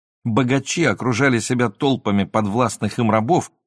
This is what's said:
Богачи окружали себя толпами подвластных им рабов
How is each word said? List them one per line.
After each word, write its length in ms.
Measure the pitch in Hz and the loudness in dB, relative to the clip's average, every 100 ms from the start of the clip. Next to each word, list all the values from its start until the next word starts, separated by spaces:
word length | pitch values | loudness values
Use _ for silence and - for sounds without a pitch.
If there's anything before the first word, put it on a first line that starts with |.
| _ _ | _ _
Богачи 580 | 120 110 123 135 - 180 | -4 0 2 0 -2 -2
окружали 560 | 147 98 113 113 139 117 | 0 0 -2 0 2 2
себя 300 | - 127 117 | 0 0 -2
толпами 560 | - 143 120 107 101 | -2 -2 -2 0 0
подвластных 760 | 95 110 104 113 117 - 104 - | 0 0 0 0 -2 -2 -6 -2
им 140 | 113 | 2
рабов 400 | 110 117 170 - _ | 2 2 0 -2 _